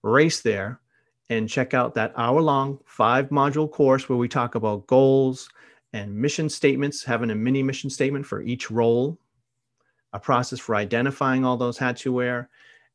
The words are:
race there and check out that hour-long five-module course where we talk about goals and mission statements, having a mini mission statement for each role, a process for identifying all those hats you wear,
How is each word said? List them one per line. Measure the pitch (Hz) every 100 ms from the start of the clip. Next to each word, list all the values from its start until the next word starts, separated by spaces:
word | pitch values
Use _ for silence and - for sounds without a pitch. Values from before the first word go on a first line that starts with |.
race | 110 123 160 -
there | 117 98 98 127 _ _ _ _ _
and | 113 110
check | - 127
out | 131 123 -
that | 110 -
hour-long | 120 143 156 139 139 135 _
five-module | - 110 131 139 147 139 147 151
course | - 139 135 -
where | 123
we | 120
talk | 139 120 117
about | 107 104 -
goals | 127 135 135 131 131 - _ - _ _
and | 110 101 101
mission | 143 - 156
statements, | - 143 135 143 147
having | - 117 117
a | 107
mini | 120 135
mission | 131 135 139
statement | - 135 139 139
for | 98
each | - 123 -
role, | 113 117 120 135 165 _ _ _ _ _ _ _ _ _
a | 101
process | - 123 127 123
for | - 107
identifying | 104 117 135 135 135 131
all | 127 120
those | 123 120
hats | 127 123 135
you |
wear, | 123 123 123 127 _ - _ _